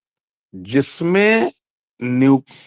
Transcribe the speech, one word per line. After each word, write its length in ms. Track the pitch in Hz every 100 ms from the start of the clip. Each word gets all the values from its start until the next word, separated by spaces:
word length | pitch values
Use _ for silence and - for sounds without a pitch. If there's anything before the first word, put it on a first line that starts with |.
| _ _ _ _ _
जिसमें 960 | 92 92 131 135 - 170 190 208 226 - - _ _ _ -
न्यू-, 400 | 123 127 135 135 - -